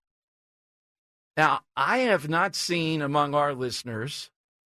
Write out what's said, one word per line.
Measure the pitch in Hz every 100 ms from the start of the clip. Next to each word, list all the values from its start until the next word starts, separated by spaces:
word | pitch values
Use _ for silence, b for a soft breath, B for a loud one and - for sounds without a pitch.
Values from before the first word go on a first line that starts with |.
| _ _ _ _ _ _ _ _ _ _ _ _ _ -
Now, | 151 139 - -
I | 147 240
have | 254 180 151
not | 165 196 -
seen | - 175 160 160
among | 143 147 143
our | 147 143
listeners, | 131 127 - 123 110 135 - - _ _ _ _